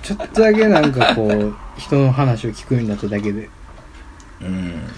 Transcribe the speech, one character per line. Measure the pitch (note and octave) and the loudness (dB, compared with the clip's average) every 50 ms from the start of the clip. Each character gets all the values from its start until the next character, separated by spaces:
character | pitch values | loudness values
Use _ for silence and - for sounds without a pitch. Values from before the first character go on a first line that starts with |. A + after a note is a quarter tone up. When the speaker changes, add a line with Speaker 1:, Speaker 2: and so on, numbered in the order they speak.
Speaker 1:
ち | - - | -8 -8
ょ | G3+ | -8
っ | G#3 - - | -8 -8 -4
と | - A3 | 2 4
だ | A3 A3 | 4 4
け | G#3+ G#3+ A3 | 6 4 4
な | G#3+ G3 D#3+ | 4 6 4
ん | - D3 | 4 2
か | C3 B2+ A#2 - A#2 | 2 2 2 2 2
こ | A#2 A2 G#2+ | 2 2 2
う、 | G#2 G#2+ G#2 G#2+ G#2 - - | 2 0 0 -2 -4 -8 -16
Speaker 2:
<laughs> | - - - | -18 -16 -16
Speaker 1:
人 | - - D3 | -4 0 2
の | C#3 C#3 C3 | 4 4 4
話 | B2+ C3+ C#3+ C3 A#2+ A2 - | 4 2 2 2 2 0 -2
を | A#2 | -6
聞 | G#2 - - | -8 -8 -4
く | - C3+ | -2 -2
よ | B2 | 0
う | |
に | A#2 G#2+ | 0 -2
な | G#2 | -4
っ | G2+ | -4
た | A2 | -4
だ | G2+ G#2 G2+ | -4 -4 -2
け | G2+ G#2 | -2 -4
で。 | G2+ G#2+ G#2+ - - - - - - - - - - - - - - - - - - - | -4 -6 -10 -14 -18 -20 -20 -20 -20 -20 -20 -20 -20 -20 -20 -20 -20 -20 -20 -20 -18 -12
Speaker 2:
う | F#2 | -8
ん。 | F#2 F#2 F#2+ F2+ F2 E2 D#2+ C#2 B1 - | -8 -6 -6 -6 -8 -8 -10 -12 -12 -14